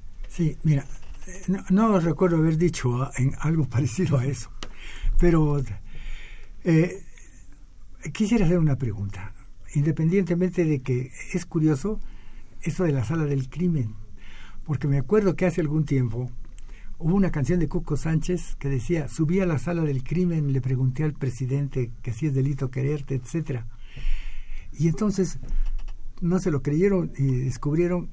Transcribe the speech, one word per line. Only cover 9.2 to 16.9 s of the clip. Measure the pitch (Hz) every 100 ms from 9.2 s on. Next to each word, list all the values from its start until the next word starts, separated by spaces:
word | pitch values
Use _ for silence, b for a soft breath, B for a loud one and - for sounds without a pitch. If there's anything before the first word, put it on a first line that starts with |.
| 95 - - - -
independientemente | 147 143 160 165 190 175 175 185 180
de | 160 147
que | 135 123 127 - -
es | 190 -
curioso | 165 156 147 196 220 b b b b b -
eso | - 160
de | 180
la | 139
sala | 110 165
del | 151 139 131
crimen, | 147 175 160 110 107 - B B B B B
porque | - 151 151
me | 139
acuerdo | 120 214 202
que | 165 185
hace | 175
algún | 156 151
tiempo | 156 139 123 123 123 - - B B B B